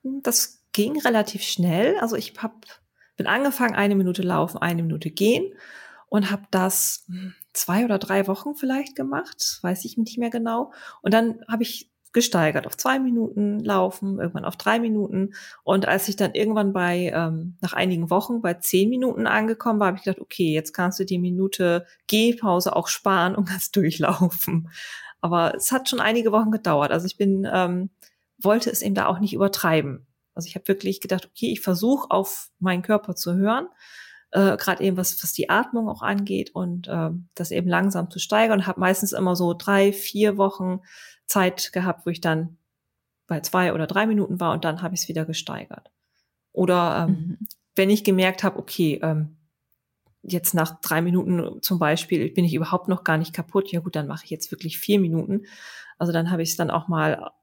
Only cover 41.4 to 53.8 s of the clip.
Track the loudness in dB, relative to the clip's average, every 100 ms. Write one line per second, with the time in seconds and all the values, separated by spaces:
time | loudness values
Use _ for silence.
41.4 | 2 0 -6 -2 -2 -2 -4 -2 0 0
42.4 | -2 -10 _ _ _ _ _ _ _ -6
43.4 | -2 0 2 0 -2 0 2 0 0 -2
44.4 | -2 0 -2 -4 -6 -6 -4 -4 -4 -6
45.4 | -8 -12 -12 -18 _ _ _ _ _ _
46.4 | _ 0 2 4 2 2 0 0 -2 -8
47.4 | -12 -16 _ 0 4 4 4 4 2 2
48.4 | -2 -2 -8 0 0 2 0 0 -2 -8
49.4 | _ _ _ _ _ _ _ _ -4 -2
50.4 | 0 0 0 -4 -2 0 2 2 2 0
51.4 | -2 -6 -4 2 2 2 0 0 0 2
52.4 | 2 2 0 -2 0 -2 2 0 0 -6
53.4 | -2 -2 0 -6